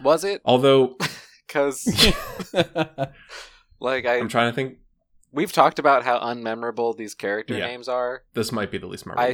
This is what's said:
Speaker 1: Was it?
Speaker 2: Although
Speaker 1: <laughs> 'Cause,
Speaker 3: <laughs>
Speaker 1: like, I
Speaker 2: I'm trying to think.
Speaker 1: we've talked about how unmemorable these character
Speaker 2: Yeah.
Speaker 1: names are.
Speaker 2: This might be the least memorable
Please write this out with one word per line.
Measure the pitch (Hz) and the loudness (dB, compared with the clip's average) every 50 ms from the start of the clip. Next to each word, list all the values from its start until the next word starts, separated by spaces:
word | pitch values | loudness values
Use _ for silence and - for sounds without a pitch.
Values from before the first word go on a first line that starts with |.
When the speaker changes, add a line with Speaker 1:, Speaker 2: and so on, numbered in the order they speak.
Speaker 1:
Was | - 139 160 160 175 | 2 4 4 4 2
it? | 196 202 - - | -2 -6 -2 2
Speaker 2:
Although | - 120 127 135 139 135 135 131 127 - - | 2 4 6 6 6 6 6 6 4 0 -4
Speaker 1:
<laughs> | - - - - - - _ _ _ - | -8 -8 -8 -10 -20 -20 _ _ _ -4
'Cause, | - 151 143 143 135 - - 240 170 104 - 214 - - - - - - 185 - | -2 0 0 0 -2 -4 -2 0 2 4 4 4 4 2 -4 -10 -12 -12 -12 -4
Speaker 3:
<laughs> | - 190 170 - - 170 156 - - - 135 - - - - - - - - - - _ _ _ _ - | 0 0 0 0 0 -4 -4 -4 -4 -8 -8 -8 -10 -16 -20 -20 -18 -18 -18 -20 -20 _ _ _ _ -6
Speaker 1:
like, | - 120 135 131 117 | -4 -2 -2 0 0
I | 120 123 123 | 0 0 0
Speaker 2:
I'm | 117 107 | 0 0
trying | - 120 117 120 | 0 2 2 2
to | 120 | 0
think. | 147 131 131 123 _ _ _ _ _ _ _ _ _ _ _ | -2 -4 -6 -8 _ _ _ _ _ _ _ _ _ _ _
Speaker 1:
we've | 127 143 180 185 | -4 -2 -2 0
talked | - - 135 156 151 - | 4 4 4 4 4 2
about | 143 147 139 123 120 | 2 4 4 4 2
how | 127 120 - | 0 0 0
unmemorable | - 117 120 120 113 113 113 117 117 120 113 117 117 117 110 | -2 -4 -6 -6 -6 -6 -6 -6 -6 -6 -4 -2 -2 -2 -2
these | 113 110 104 - | -4 -8 -12 -10
character | - - 98 101 110 - - - - | -8 -6 -4 -4 -4 -6 -6 -6 -6
Speaker 2:
Yeah. | 87 | -6
Speaker 1:
names | - 123 123 120 131 | -6 -8 -8 -8 -6
are. | 123 127 123 123 127 131 _ _ - | -4 -4 -4 -4 -6 -10 _ _ -6
Speaker 2:
This | 117 113 110 | -4 -4 -4
might | 120 110 104 98 | -4 -6 -6 -6
be | - 95 | -8 -8
the | 85 | -10
least | 90 98 101 - | -10 -12 -12 -12
memorable | - - 120 120 127 | -8 -2 0 0 0